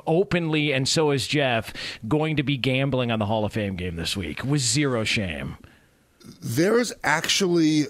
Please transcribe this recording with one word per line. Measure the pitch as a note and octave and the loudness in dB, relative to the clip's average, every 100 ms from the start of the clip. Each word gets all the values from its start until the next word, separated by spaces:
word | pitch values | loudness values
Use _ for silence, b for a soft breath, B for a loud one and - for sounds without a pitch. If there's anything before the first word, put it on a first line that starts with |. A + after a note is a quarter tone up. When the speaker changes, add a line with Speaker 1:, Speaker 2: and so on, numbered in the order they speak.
| - | 0
Speaker 1:
openly, | E3 G3+ F3+ E3 D#3 D3+ | 0 2 0 0 0 0
and | C3 C3 | 0 0
so | E3 D3+ | 2 2
is | C#3 - | 2 0
Jeff, | D3+ C3+ A#2 - B B B A2+ | 0 2 0 -2 B B B -2
going | D3+ D#3 D#3 | 0 0 0
to | |
be | C3+ C#3 | 0 0
gambling | C3 C3 C#3 B2+ A#2+ | 0 0 2 0 0
on | A2+ | 0
the | G2+ | 0
Hall | A2 | 0
of | G#2 | 0
Fame | A#2 G2+ F#2 | -2 -4 -2
game | F2+ E2 | -4 -4
this | E2 G2+ | -4 -4
week | D#2+ - C3 | -6 -6 -2
with | D3 | 0
zero | B2 B2+ C#3+ A#2+ | 2 2 2 0
shame. | A2 A#2 F#2+ D2+ - - b b b b b _ - - | 0 -2 -2 -6 -8 -12 b b b b b _ -20 -14
Speaker 2:
There | B2+ A#2+ F3+ A#3 | -6 0 2 2
is | A#3+ - | 0 -2
actually | - D#3 - - F#3+ F3 D#3+ D#3 C#3 | 0 0 2 0 2 4 4 4 0